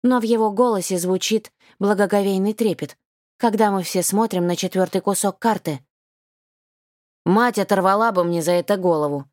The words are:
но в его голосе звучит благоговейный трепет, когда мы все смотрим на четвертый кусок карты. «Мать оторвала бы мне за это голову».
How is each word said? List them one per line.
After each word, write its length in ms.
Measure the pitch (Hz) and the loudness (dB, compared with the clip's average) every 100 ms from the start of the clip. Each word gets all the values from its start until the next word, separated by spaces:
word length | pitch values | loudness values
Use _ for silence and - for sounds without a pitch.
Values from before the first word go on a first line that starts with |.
но 160 | 247 247 | 2 0
в 20 | |
его 280 | 220 226 220 | 2 2 2
голосе 480 | 202 247 208 175 185 | 2 2 0 -2 -4
звучит 540 | 180 185 - 220 - _ _ _ | -2 -2 0 -4 -4 _ _ _
благоговейный 720 | 202 202 202 202 196 190 196 | -2 0 2 2 0 0 -2
трепет, 460 | 214 220 165 147 - _ _ _ _ | 0 -2 -2 -8 -12 _ _ _ _
когда 320 | 233 208 214 | -2 2 2
мы 120 | 196 | 2
все 200 | 170 185 | -2 -2
смотрим 440 | 170 202 226 185 175 | 0 0 0 0 -2
на 80 | |
четвертый 460 | 170 185 185 180 190 | -2 -2 -2 -2 -2
кусок 380 | 202 190 202 - | -2 -2 -2 -2
карты. 460 | 233 202 - 143 _ _ _ _ _ _ _ _ _ _ _ _ _ _ | -2 -2 -4 -8 _ _ _ _ _ _ _ _ _ _ _ _ _ _
«Мать 340 | 170 202 247 214 | 0 2 2 0
оторвала 540 | 190 196 185 202 226 | 0 2 2 2 2
бы 100 | 185 | 0
мне 200 | 175 170 | 0 -2
за 100 | 156 | 0
это 240 | 175 170 202 | -2 0 0
голову». 480 | 180 160 147 143 139 | 0 0 -2 -4 -10